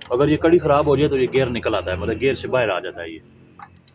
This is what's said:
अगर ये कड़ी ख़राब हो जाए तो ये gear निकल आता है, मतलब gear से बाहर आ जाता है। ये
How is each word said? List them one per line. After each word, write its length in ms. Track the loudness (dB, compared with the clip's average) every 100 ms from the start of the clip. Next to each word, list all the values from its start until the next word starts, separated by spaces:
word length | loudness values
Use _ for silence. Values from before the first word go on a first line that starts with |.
| -4
अगर 180 | 0 2
ये 80 | 2
कड़ी 220 | 4 4
ख़राब 280 | 4 2 4
हो 100 | 2
जाए 120 | 2
तो 80 | 0
ये 100 | 0
gear 220 | 2 0
निकल 260 | -2 -2 -2
आता 160 | -2
है, 80 | -4
मतलब 180 | -4 -2
gear 180 | -2 -2
से 120 | -2
बाहर 220 | 0 0
आ 100 | -2
जाता 220 | -6 -10
है। 120 | -12
ये 80 | -14 -18 -20 -20 -20 -20 -20 _